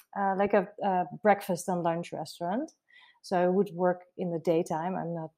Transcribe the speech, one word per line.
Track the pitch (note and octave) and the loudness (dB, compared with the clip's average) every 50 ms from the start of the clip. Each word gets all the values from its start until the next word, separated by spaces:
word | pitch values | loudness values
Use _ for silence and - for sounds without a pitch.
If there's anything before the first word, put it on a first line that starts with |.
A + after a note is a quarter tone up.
| - _ - | -20 _ -6
uh, | G3+ G3+ G3 F#3+ | -2 0 0 2
like | F#3 G3+ G3+ A3+ | 2 2 4 4
a, | G#3 F#3 - - - - | 4 2 2 -6 -2 0
a | G3+ F#3 F3+ F3+ F3+ - D3+ | 2 2 2 0 -2 -6 2
breakfast | - G#3+ G3 G3+ - - F3+ E3 - | 4 4 4 4 2 -4 -4 -4 -2
and | - F3+ F3 E3+ | -2 -2 0 0
lunch | E3+ E3 E3+ F3 - | 0 0 0 -4 -6
restaurant. | - D3+ D#3 - - - E3+ E3+ G3 B3 D#4 D#4+ _ _ _ _ _ - - _ _ _ | -8 -8 -8 -10 -8 -6 -4 -4 -2 -4 -4 -6 _ _ _ _ _ -20 -20 _ _ _
So | _ - G3+ | _ -2 0
I | F3 F3+ | 2 2
would | F3+ F#3 G3 G3+ G3+ D#3+ | 4 4 2 0 0 0
work | E3+ F#3 F3+ F3+ F3+ - _ _ | 0 2 2 0 0 -6 _ _
in | - F#3 F3 | -6 -6 -4
the | E3+ D#3+ | -4 -2
daytime. | D#3 F3+ E3 E3 F3+ - F3 D#3 E3 F3+ F#3 | 0 2 2 2 2 0 -4 -4 -4 -4 -4
I'm | E3 D#3+ E3 E3+ | -4 -6 -6 -6
not | E3 D#3+ D#3 _ | -6 -8 -10 _